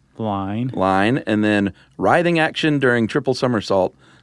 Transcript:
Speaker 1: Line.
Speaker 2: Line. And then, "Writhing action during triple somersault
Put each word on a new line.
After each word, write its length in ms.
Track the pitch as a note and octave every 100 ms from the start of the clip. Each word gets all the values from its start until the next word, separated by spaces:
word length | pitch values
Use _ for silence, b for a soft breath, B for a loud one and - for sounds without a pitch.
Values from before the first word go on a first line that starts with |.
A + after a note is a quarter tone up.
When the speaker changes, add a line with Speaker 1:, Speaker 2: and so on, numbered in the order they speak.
| _ -
Speaker 1:
Line. 540 | A2 G2 F#2+ G#2+ B2+
Speaker 2:
Line. 460 | G#2+ F#2+ F#2+ G#2 C3 -
And 160 | G#2+
then, 300 | G#2+ G#2 G2 b b -
"Writhing 420 | F#2 D#3 F3 E3
action 400 | D#3 - D#3+ D3
during 260 | C3 A#2+ A2
triple 280 | D3 - B2+
somersault 600 | C3 A2+ - G2 F2+ - b b